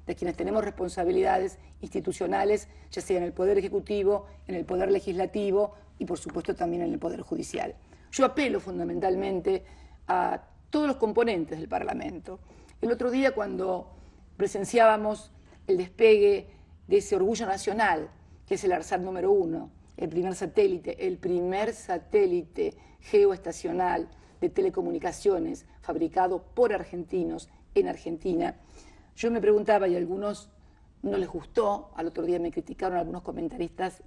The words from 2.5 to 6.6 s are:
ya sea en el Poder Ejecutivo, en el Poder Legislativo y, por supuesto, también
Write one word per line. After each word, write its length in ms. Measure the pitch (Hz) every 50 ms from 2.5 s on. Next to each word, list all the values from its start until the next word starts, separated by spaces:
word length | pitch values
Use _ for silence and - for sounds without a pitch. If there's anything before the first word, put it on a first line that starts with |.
| 208 202 - - - - - -
ya 120 | - 185
sea 160 | 170 - 190 180
en 60 | 175
el 100 | 175 175
Poder 240 | - 185 196 208 196
Ejecutivo, 680 | 185 190 196 196 - - 208 202 190 196 208 196 - - - - - -
en 80 | 185
el 80 | 339 -
Poder 260 | - - 359 370 381
Legislativo 840 | 403 381 - 403 349 359 370 - - 214 202 202 185 202 208 202 - - - - - -
y, 60 | -
por 120 | 165 175 -
supuesto, 380 | - - - 165 160 - 180
también 280 | -